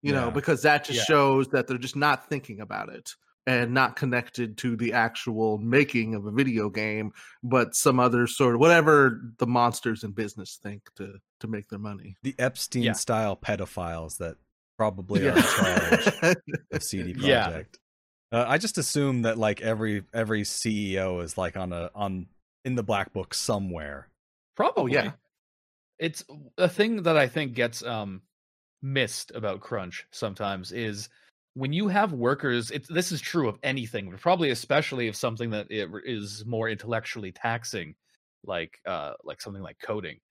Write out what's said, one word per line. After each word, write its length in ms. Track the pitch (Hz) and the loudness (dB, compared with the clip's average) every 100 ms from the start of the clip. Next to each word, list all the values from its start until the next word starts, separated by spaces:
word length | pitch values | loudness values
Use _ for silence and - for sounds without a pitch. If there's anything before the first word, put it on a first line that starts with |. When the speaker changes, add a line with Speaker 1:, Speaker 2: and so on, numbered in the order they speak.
Speaker 1:
You 120 | 143 | 2
know, 120 | 139 120 | 0 2
Speaker 2:
Yeah. 40 | |
Speaker 1:
because 300 | 123 143 147 | 0 0 4
that 200 | 151 147 - | 6 4 2
just 140 | 120 | -2
Speaker 3:
Yeah. 40 | 110 | 4
Speaker 1:
shows 420 | 151 139 135 131 | 6 8 6 4
that 180 | 135 120 | 0 0
they're 100 | 127 | -4
just 180 | 127 143 | -4 0
not 340 | 147 135 - | 2 2 -2
thinking 300 | 143 - 104 | -8 -8 -14
about 300 | 104 104 104 | -8 -8 -8
it 260 | - - - _ _ - | -12 -16 -18 _ _ 0
and 280 | 127 120 | 2 2
not 220 | 127 127 - | 2 2 2
connected 600 | 135 123 120 - 117 107 | 0 0 -2 -6 -6 -2
to 180 | 127 117 | -4 0
the 160 | 120 | 0
actual 640 | 117 113 - - 110 110 107 | 2 2 0 -6 -2 0 0
making 560 | 110 131 143 123 110 110 | 2 4 4 2 -2 -4
of 100 | 101 | -4
a 60 | |
video 380 | 107 135 113 104 | 0 0 0 -2
game, 440 | 107 107 107 107 - - - | -2 -4 -4 -6 -10 -20 -12
but 340 | 123 127 117 - | 0 2 2 2
some 240 | 147 127 | 4 6
other 280 | 123 120 120 | 4 4 2
sort 280 | - 127 117 | 4 4 6
of, 40 | |
whatever 600 | 156 170 156 151 135 113 123 113 | 8 8 8 8 6 4 -10 -4
the 100 | 120 | 0
monsters 560 | 123 120 117 120 110 | 4 4 2 -4 -4
in 80 | 110 | -6
business 460 | 101 107 104 92 - | -6 -8 -8 -16 -14
think 220 | 104 101 - _ | -14 -14 -18 _
to, 240 | 98 101 _ _ | -14 -16 _ _
to 80 | 110 | -8
make 200 | 107 104 | -8 -8
their 100 | 101 | -10
money. 380 | 107 101 101 95 | -8 -10 -14 -10
Speaker 2:
The 120 | 131 - | -10 -2
Epstein 460 | 123 - - 127 | -2 -2 -6 0
Speaker 3:
Yeah. 80 | 117 | 0
Speaker 2:
style 440 | 110 - 113 107 95 | 0 -2 0 0 -2
pedophiles 800 | - 101 92 - 87 82 80 - | -4 -4 -4 -8 -8 -6 -10 -8
that 180 | 85 - _ _ _ _ | -10 -10 _ _ _ _
probably 440 | 107 95 92 101 87 | -2 -2 -2 2 4
are 80 | - | 4
Speaker 1:
Yeah. 20 | |
Speaker 2:
in 60 | |
charge 960 | - - - - - 233 - - 165 175 - 151 | 4 4 2 2 4 4 2 2 2 2 -2 -10
Speaker 1:
<laughs> 140 | - | -6
Speaker 2:
of 120 | 151 | -6
C 200 | - 95 | -4 -4
D 120 | 87 87 | -6 -2
Speaker 3:
Yeah. 320 | 139 127 95 | 4 4 4
Speaker 2:
Projekt. 260 | 82 82 - _ _ _ _ _ | -4 -10 -20 _ _ _ _ _
Uh, 100 | 117 120 | 0 2
I 100 | 147 | 2
just 200 | 214 - | 0 -2
assume 440 | 135 147 139 127 | -2 2 2 2
that, 160 | 113 113 | 0 2
like, 240 | 107 101 | 0 0
every, 420 | 113 113 110 104 95 | -2 -2 0 -2 -4
every 300 | 117 110 107 | -4 0 0
C 500 | 101 - 117 107 101 95 | -2 -2 -2 0 0 0
E 40 | |
O 200 | 95 90 | 0 -2
is, 180 | 85 - | -4 -4
like, 180 | 92 95 | -4 -4
on 160 | 90 | -6
a, 180 | 87 85 101 | -6 -8 -6
on, 320 | 101 92 87 _ _ _ 131 | -4 -4 -8 _ _ _ -4
in 100 | 123 | -4
the 80 | |
black 300 | 110 101 95 | 0 0 0
book 200 | 101 90 | -4 -6
somewhere. 760 | - - 104 98 85 73 71 - _ _ _ _ _ | -6 -2 -2 -2 -6 -8 -10 -16 _ _ _ _ _
Speaker 3:
Probably. 400 | 311 - 127 135 | 0 2 2 2
Speaker 1:
Oh, 60 | |
yeah. 80 | 202 - _ _ _ _ _ _ _ _ | 0 -6 _ _ _ _ _ _ _ _
Speaker 3:
It's 240 | 165 156 - 151 139 - | -6 -6 -16 -20 -18 0
a 100 | 180 | 0
thing 360 | 180 214 220 | 2 0 2
that 120 | 170 156 | 4 4
I 100 | 131 | 4
think 240 | 160 143 | 2 -4
gets, 280 | 120 117 113 | 0 -2 -2
um, 400 | 117 113 104 92 _ _ _ _ _ _ | -6 -6 -6 -10 _ _ _ _ _ _
missed 500 | 135 135 117 - - | -4 0 0 -2 -10
about 280 | 117 107 95 | -6 -4 -6
crunch 440 | - 110 90 - - | -6 -6 -6 -12 -16
sometimes 600 | - 113 95 101 98 90 | -8 -8 -4 -4 -4 -8
is 380 | 95 110 101 - _ _ _ _ - | -6 -6 -6 -12 _ _ _ _ -6
when 180 | 135 | -2
you 140 | 156 208 | 0 2
have 260 | 190 208 | 2 2
workers, 560 | 139 120 139 143 120 113 | 2 0 2 0 0 -2
it's, 180 | 147 - | -8 -4
this 240 | 165 180 | -4 -2
is 80 | 160 | -4
true 280 | - 170 127 | -4 0 0
of 100 | 101 | -2
anything, 480 | 139 135 113 110 98 | -4 -4 -4 -8 -8
but 80 | 92 | -4
probably 320 | 175 180 156 | 2 2 2
especially 560 | 117 - 143 147 131 117 | -2 0 0 0 -4 -4
of 80 | 101 | -2
something 340 | 127 113 117 | -4 -4 -4
that 160 | 107 104 | -4 -4
it 180 | 107 95 | -6 -6
r-, 80 | 98 | -8
is 460 | - 113 101 104 107 | -8 -6 -6 -10 -6
more 240 | 113 113 | -4 -2
intellectually 640 | 104 110 113 113 - 98 | -4 -4 -4 -4 -10 -10
taxing, 640 | - 120 117 117 107 78 - _ _ _ _ | -6 -4 -4 -6 -10 -10 -16 _ _ _ _
like, 360 | - 90 80 _ - | -6 -6 -6 _ -8
uh, 280 | 87 73 - | -6 -6 -10
like 180 | - 73 | -14 -12
something 220 | - 98 | -12 -12
like 160 | 92 - | -14 -14
coding. 400 | - 107 90 64 _ | -8 -6 -8 -14 _